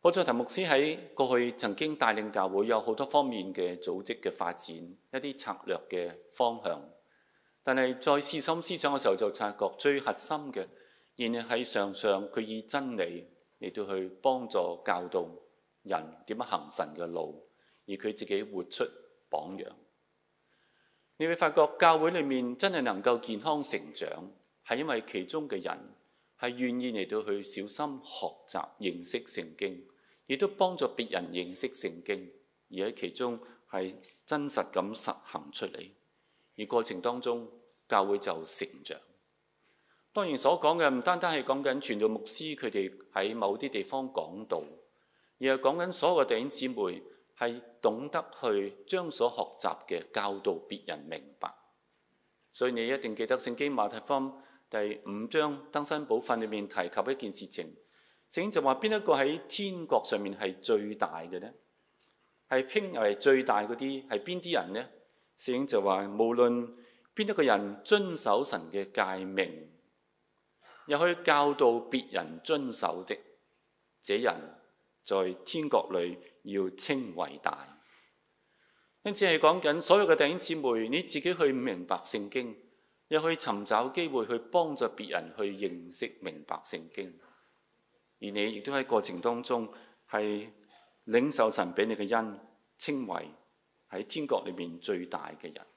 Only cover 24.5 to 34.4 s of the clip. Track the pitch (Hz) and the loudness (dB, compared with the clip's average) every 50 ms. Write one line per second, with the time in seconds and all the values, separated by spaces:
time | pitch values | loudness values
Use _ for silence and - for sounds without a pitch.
24.5 | _ _ _ - 117 123 151 160 135 113 107 - - 101 92 - - 160 151 143 | _ _ _ -2 -2 0 0 0 -2 -2 -4 -4 -6 -6 -6 -4 -4 -6 -4 -4
25.5 | 107 95 87 87 82 - - - - _ _ _ _ _ _ _ _ _ - 123 | -6 -6 -4 -6 -8 -8 -10 -20 -20 _ _ _ _ _ _ _ _ _ -6 -6
26.5 | 123 123 127 123 120 123 123 127 113 104 95 92 101 107 107 107 101 101 98 - | -2 -2 -2 0 0 -2 -2 -2 -2 -2 -4 -2 -2 -2 -2 -2 -4 -4 -4 -8
27.5 | - 101 98 104 - - 151 147 135 131 - - - - - 78 - - - - | -8 -8 -8 -8 -6 -6 -6 -6 -6 -10 -14 -14 -10 -8 -8 -8 -8 -12 -18 -8
28.5 | - 92 76 - - _ 104 92 85 87 87 - - 120 - - - 110 85 80 | -6 -6 -6 -6 -10 _ -4 -4 -4 -4 -8 -6 -6 -6 -6 -6 -8 -8 -8 -10
29.5 | 80 - 101 - - 87 - - _ _ _ _ _ _ _ _ 135 135 202 196 | -8 -6 -6 -6 -6 -8 -16 -20 _ _ _ _ _ _ _ _ -2 0 0 0
30.5 | 196 - 190 185 185 170 139 123 - - 120 110 - 92 87 85 87 87 90 87 | 2 2 0 0 2 0 -2 -2 0 -2 -4 -2 -2 -4 -4 -4 -4 -4 -4 -6
31.5 | 90 - - 120 - - - 95 82 85 - - 101 92 92 87 - - _ _ | -6 -8 -8 -8 -8 -6 -8 -8 -8 -8 -4 -4 -4 -4 -4 -14 -20 -20 _ _
32.5 | _ _ _ _ - 92 95 110 - - - 90 - - 127 123 120 113 - - | _ _ _ _ -6 -4 -4 -4 -4 -6 -8 -8 -4 -4 -4 -4 -4 -6 -12 -18
33.5 | - _ _ _ - 95 92 95 95 - - - - _ _ - 151 147 | -20 _ _ _ -6 -6 -4 -6 -8 -12 -20 -20 -20 _ _ -4 -4 -2